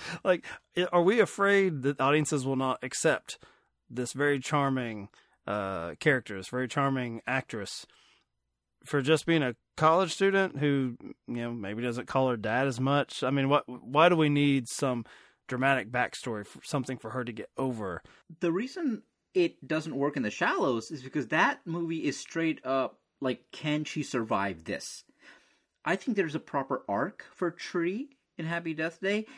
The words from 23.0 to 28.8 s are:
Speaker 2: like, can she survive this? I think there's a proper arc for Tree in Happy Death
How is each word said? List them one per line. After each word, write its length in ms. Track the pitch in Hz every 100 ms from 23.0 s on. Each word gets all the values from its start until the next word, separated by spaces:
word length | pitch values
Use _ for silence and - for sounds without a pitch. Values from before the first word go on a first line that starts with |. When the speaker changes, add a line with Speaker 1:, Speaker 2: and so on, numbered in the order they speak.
| _ -
Speaker 2:
like, 220 | 131 123 _
can 320 | - 156 151
she 180 | 151 143
survive 600 | 131 127 110 104 98 82
this? 400 | 82 90 - - - _ - - _ _ _ _ -
I 100 | 190
think 200 | - 202
there's 180 | 165
a 60 | 151
proper 420 | - 143 135 139 -
arc 380 | 101 160 - -
for 160 | - 175
Tree 580 | 170 - 180 170 208 285 _ _ -
in 80 | 160
Happy 260 | 170 170
Death 280 | 156